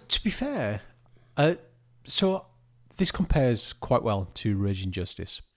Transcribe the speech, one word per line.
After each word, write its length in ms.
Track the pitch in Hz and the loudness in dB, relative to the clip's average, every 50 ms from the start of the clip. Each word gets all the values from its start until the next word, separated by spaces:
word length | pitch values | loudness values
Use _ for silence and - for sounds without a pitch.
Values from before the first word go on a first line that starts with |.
| - - | -4 -2
to 160 | - - - | -2 0 0
be 60 | 214 | 0
fair, 500 | - - 254 285 285 220 127 101 104 104 - - - _ _ _ - - _ _ - - | -2 -2 -2 -4 -2 -2 -2 -2 -2 -4 -8 -12 -20 _ _ _ -20 -20 _ _ 0 2
uh, 180 | 143 156 180 - - - _ _ _ _ _ _ - | 2 2 2 0 -4 -18 _ _ _ _ _ _ -10
so 420 | - - - 196 190 190 190 - - _ _ _ _ _ _ _ _ - - | -4 -2 2 2 2 2 0 -4 -10 _ _ _ _ _ _ _ _ -2 0
this 140 | 190 - | 0 0
compares 640 | - - 185 - - 151 135 127 120 104 - - - | 2 2 2 2 4 4 4 4 2 0 -2 -8 -12
quite 280 | - - - 127 117 | -8 -2 0 0 2
well 240 | - 117 104 98 98 - - | 2 2 0 0 -2 -6 -8
to 220 | - - 113 101 98 | -4 -2 0 0 2
Raging 340 | 101 98 98 95 95 95 | 2 0 0 -2 -4 -4
Justice 500 | 90 92 87 - - - - - - - - _ _ | -4 -4 -6 -6 -8 -10 -10 -10 -12 -12 -14 _ _